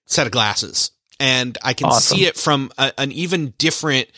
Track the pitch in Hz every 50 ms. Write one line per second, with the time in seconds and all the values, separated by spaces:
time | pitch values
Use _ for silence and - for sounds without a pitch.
0 | _ - - 170 143 117 101 123 107 104 98 - - 87 - - - - _ _
1 | _ _ _ - 139 131 131 127 123 123 113 - - 127 123 - 165 139 127 113
2 | - - - 190 185 170 - - - 160 147 139 135 - - - 135 135 - -
3 | 139 143 120 143 175 175 185 175 151 127 - - 151 160 156 - - 156 139 131
4 | 123 - _